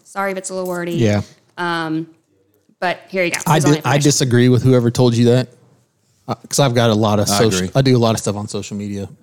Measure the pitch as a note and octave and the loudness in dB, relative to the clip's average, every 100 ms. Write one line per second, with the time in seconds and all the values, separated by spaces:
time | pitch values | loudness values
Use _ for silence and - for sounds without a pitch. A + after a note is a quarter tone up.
0 | _ G3 G3 F#3+ F#3+ F#3 F#3 F3 F3 E3+ | _ -6 -6 -6 -8 -8 -6 -6 -4 -2
1 | A2 G#2 - _ _ - F3 E3 D#3+ D#3+ | 0 0 -4 _ _ -8 -4 -4 -4 -6
2 | E3 _ _ _ _ _ _ - F3+ - | -8 _ _ _ _ _ _ -6 -4 -4
3 | - F#3+ F3 - - D3+ D3 D3+ B2+ C#3+ | -8 -4 -4 -2 0 2 2 0 0 0
4 | D3 - C3+ A#2+ B2 B2 C3 B2 A#2+ A#2 | 2 0 2 2 4 4 4 4 2 2
5 | B2 A#2 A#2+ B2 - _ _ _ _ _ | 0 4 4 2 0 _ _ _ _ _
6 | _ _ - A2+ - - C#3+ A#2+ A#2 G#2+ | _ _ -10 -10 -6 0 0 2 2 2
7 | G#2+ G#2 G2+ G2+ A2+ F#2 F#2 C3+ C3+ B2 | 2 0 0 2 2 0 -2 0 2 2
8 | A2+ G#2+ - G#2 G#2+ G#2 F#2+ G#2 G#2 G2+ | 2 0 -4 -6 -8 -10 -10 -10 -8 -8
9 | F#2+ - | -10 -12